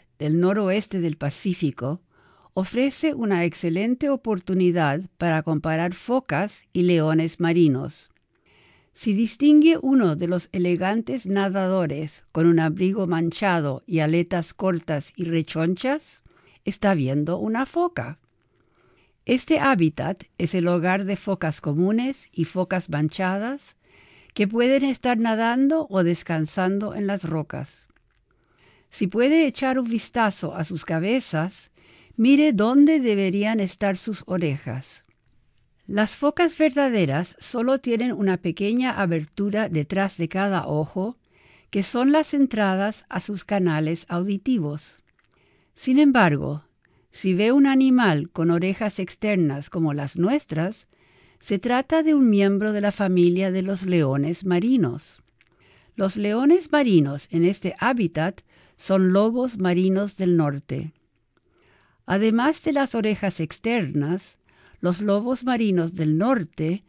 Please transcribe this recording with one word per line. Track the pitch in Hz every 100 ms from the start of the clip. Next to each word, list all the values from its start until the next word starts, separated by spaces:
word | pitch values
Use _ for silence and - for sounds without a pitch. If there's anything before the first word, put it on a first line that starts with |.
| _ _
del | 147 165
noroeste | 180 202 190 202 208 190
del | 170 151
Pacífico | 143 - 196 175 151 - 123 170 _ _ _ _ _
ofrece | - 190 233 269 - 320
una | 285 220 180 170
excelente | - 170 170 226 254 294
oportunidad | 277 226 196 - 190 180 175 151 143 185 _
para | 175 160
comparar | 156 156 165 160 175
focas | 180 - 254 - 147 208 - _
y | 180
leones | 180 170 156 160 165 -
marinos. | 170 170 160 131 139 - _ _ _ _ _ _ _ _ _
Si | - 233
distingue | 202 226 - 294 302 320 330
uno | 262 269 190 151
de | 170
los | 175 -
elegantes | 185 180 175 185 220 226 254 190
nadadores | 196 196 196 185 190 165 143 156 - _
con | - 165
un | 165
abrigo | 160 170 185 208 185
manchado | 165 165 160 202 175 147 131 -
y | 160
aletas | 151 165 170 180 160
cortas | - 190 175 - 147 - -
y |
rechonchas, | 165 165 156 160 160 185 254 302 - - _ _ _ _ -
está | - 202
viendo | 185 131 139 147 180
una | 214 226 262
foca. | 339 349 349 120 156 _ _ _ _ _ _ _ _ _ _ -
Este | 247 - 311
hábitat | 277 226 160 - 135 196 - -
es | 170 185
el | 175
hogar | 175 175 190 196
de | 196
focas | - 190 160 147
comunes | - 147 185 220 254 269 -
y | - 156
focas | 185 185 185 -
manchadas | 147 156 - 185 196 226 285 - _ _ _ _ _ _
que | - 202
pueden | 226 240 269
estar | 269 254 254 233
nadando | 226 220 226 247 277 320 294
o | 190
descansando | 170 170 - 160 156 - 185 202 208
en | 208 202
las | 196
rocas. | 160 160 147 - 139 _ _ _ _ _ _ _ _ _ _ _ _
Si | - 190
puede | 208 254 320 302
echar | - 262 262
un | 233
vistazo | 226 - 240 220 - 151
a | 180 156
sus | 170
cabezas, | - 160 190 254 - 156 175 - - _ _ _ _ -
mire | 233 277 302
dónde | 202 220 269 294 320
deberían | 247 202 190 196 208 220
estar | 190 - 202 185
sus | - 196 -
orejas. | 185 156 139 - 120 - - _ _ _ _ _ _ _ _ -
Las | 202 214 -
focas | 294 294 339 -
verdaderas | 311 269 277 220 156 139 175 -
solo | - 247 254 262
tienen | 254 226 247
una | 233 196 180
pequeña | 180 165 196 240 254
abertura | 208 190 165 151 - 202 208 -
detrás | 160 147 190 196 -
de | 165
cada | 185 202 185 -
ojo, | 151 151 - 190 - _ _ _ _ _
que | 202
son | 190 240 262
las | 311 302
entradas | 285 269 214 202 190 202 214 _
a | 208
sus | - 196
canales | - 202 180 156 156 165 -
auditivos. | 175 190 196 262 247 147 151 - _ _ _ _ _ _ _ _
Sin | _ - 262
embargo, | 294 247 180 147 - 151 - _ _ _ _
si | - 190
ve | 180 214
un | 277 277
animal | 269 262 254 220 151 151
con | - 160
orejas | 170 185 196 208 -
externas | 185 - 214 196 156 139 139
como | 180 160
las | 143 139 175
nuestras, | 180 285 - 156 175 220 _ _ _ _ _ _
se | - 202
trata | 233 247 269 320
de | 311
un | 294 247
miembro | 202 196 202 214
de | 208
la | 202
familia | - 196 180 175 175 190
de | 185
los | 190 196 185
leones | 180 139 139 143 170 190
marinos. | 175 226 262 147 143 - _ _ _ _ _ _ _ _ -
Los | 196 214
leones | 208 220 277 359 330
marinos | 302 254 180 139 139 -
en | 170 170
este | 196 185 -
hábitat | 226 247 175 156 165 196 _ _ _ _
son | - 190 185
lobos | 185 220 240 254 226
marinos | 185 175 190 190 202 -
del | 185 170
norte. | 147 139 - 139 156 - _ _ _ _ _ _ _ _ _ _ -
Además | 196 220 226 269 320
de | -
las | 277 269 226
orejas | 214 208 196 -
externas, | 160 - 226 240 147 147 143 185 - _ _ _ _ _
los | 175 180
lobos | 208 202 240 254
marinos | 247 240 220 180 165
del | 175 156 156
norte | 220 254 156 - 156 190